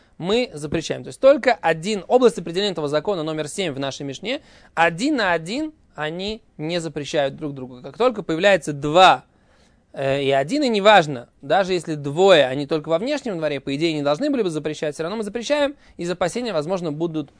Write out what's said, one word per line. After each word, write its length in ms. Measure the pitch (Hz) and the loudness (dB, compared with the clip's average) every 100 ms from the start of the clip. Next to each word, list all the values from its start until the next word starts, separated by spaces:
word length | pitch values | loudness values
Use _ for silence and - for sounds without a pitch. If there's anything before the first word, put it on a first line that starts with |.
| _ - | _ -10
мы 320 | 175 226 247 | -2 0 -2
запрещаем. 500 | 151 147 165 151 131 | -6 -6 -6 -4 -8
То 60 | 127 | -10
есть 100 | - | 2
только 360 | 262 294 247 | 4 6 4
один, 500 | 226 165 165 175 208 - | 2 2 0 -2 -4 2
область 320 | 247 247 214 | 4 4 4
определения 340 | 170 170 202 | -2 -2 -2
этого 160 | 170 147 | -2 -2
закона 340 | 151 151 190 | -2 0 -2
номер 260 | 156 156 151 | -2 -4 -6
семь 240 | - 185 | -4 -4
в 60 | 131 | -4
нашей 260 | 139 - | -6 -6
Мишне, 380 | 143 131 208 277 - - _ | -10 -8 -8 -8 -10 -20 _
один 420 | - 170 170 269 285 | 2 2 2 0 0
на 160 | 196 | 0
один 400 | 170 160 247 311 - _ | 0 -2 -6 -6 -10 _
они 480 | - 151 170 196 220 _ - | -8 -8 -6 -8 -10 _ -10
не 220 | 151 175 | -6 -4
запрещают 580 | 165 151 139 160 139 110 | -6 -8 -4 -2 -2 -2
друг 180 | 156 | -10
другу. 260 | 139 127 123 | -10 -14 -16
Как 140 | 139 139 | -16 -2
только 240 | 247 214 | 0 0
появляется 500 | 165 160 202 190 - | -4 2 4 4 0
два, 520 | 143 147 160 185 131 - _ _ _ _ _ _ | -6 0 8 8 8 0 _ _ _ _ _ _
э, 300 | - 135 139 | -6 -2 0
и 80 | 135 | 2
один, 320 | 139 143 285 | 2 2 0
и 60 | 285 | 0
неважно, 640 | 214 196 202 151 131 - _ | 2 6 6 6 -2 -12 _
даже 300 | 139 170 185 | -2 0 0
если 220 | 185 160 | -2 -4
двое, 520 | 151 139 147 196 170 131 | -6 -4 2 6 8 6
они 200 | 135 147 | 0 -4
только 240 | 160 151 | -4 -2
во 80 | 165 | -2
внешнем 400 | 240 294 247 175 | -2 -4 -6 -4
дворе, 220 | 156 143 | -4 -4
по 140 | 143 | -4
идее, 200 | 139 165 | -2 0
не 80 | 151 | 0
должны 280 | 143 147 294 | 0 0 0
были 120 | 269 | 0
бы 80 | 185 | -2
запрещать, 440 | 156 156 151 156 | -2 -6 -6 -6
всё 100 | - | -6
равно 120 | 165 220 | -6 -6
мы 80 | |
запрещаем, 500 | 214 233 220 294 285 294 _ - | -8 -8 -2 0 0 -4 _ -10
из 140 | 170 | -8
опасения, 420 | 180 180 233 240 | -2 -2 -2 -4
возможно, 400 | 170 147 190 170 | -4 -2 -4 -4
будут 380 | 147 170 156 143 _ | -4 -4 -4 -8 _